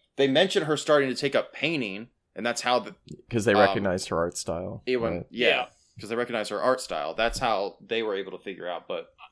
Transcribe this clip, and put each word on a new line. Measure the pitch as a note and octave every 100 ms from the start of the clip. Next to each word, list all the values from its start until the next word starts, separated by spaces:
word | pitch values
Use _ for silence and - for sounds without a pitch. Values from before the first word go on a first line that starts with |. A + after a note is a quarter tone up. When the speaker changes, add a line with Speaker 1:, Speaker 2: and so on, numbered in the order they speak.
| _ -
Speaker 1:
They | C3+
mentioned | C#3 F#3 G3+ D3+
her | D3+
starting | - D3 C3+
to | A#2+
take | C#3+ C3
up | -
painting, | - D3 D#3+ A2 G2 A#2 _ _ -
and | A2+
that's | A#2+
how | B2 B2
the | G2+ - - - -
Speaker 2:
'Cause | A#2 F#2+
they |
Speaker 1:
um, | G2
Speaker 2:
recognized | G2 F#2+ G2 F2+ -
her | E2
art | E2+ -
style, | - E2+ F#2+ G#2+ -
Speaker 1:
it | B2+
went, | A2+ F2
Speaker 2:
right? | E2+
Speaker 1:
yeah, | A2 A#2+
Speaker 3:
Yeah. | C3 B2+ _ _ -
Speaker 1:
'cause | G#2+
they | A#2
recognized | A#2+ A#2 G#2
her | G#2
art | A2 B2+
style. | - E2 D2+
That's | E2 A2+ -
how | B2 G2+ G2 -
they | G2+ A2+
were | G#2+ G2
able | F#2 F2+
to |
figure | G2+ F2+ F2
out, | E2+ -
but | F2 - - -